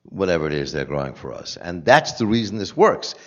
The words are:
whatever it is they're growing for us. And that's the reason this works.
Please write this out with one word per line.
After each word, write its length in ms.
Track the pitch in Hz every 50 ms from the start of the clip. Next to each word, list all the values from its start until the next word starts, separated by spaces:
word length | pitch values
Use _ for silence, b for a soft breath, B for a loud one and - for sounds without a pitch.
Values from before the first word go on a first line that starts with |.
| _
whatever 440 | - - 95 95 90 85 80 76
it 60 | 76 73
is 180 | 73 69 69
they're 140 | 73 71 67
growing 280 | 65 73 71 69 65 64
for 200 | - 69 65 57
us. 240 | 57 - - -
And 260 | - - 87 87 85 76
that's 300 | - - - - - -
the 120 | - 113
reason 320 | 101 113 117 110 98 104
this 200 | 110 95 - -
works. 380 | 147 214 190 87 - - - - B B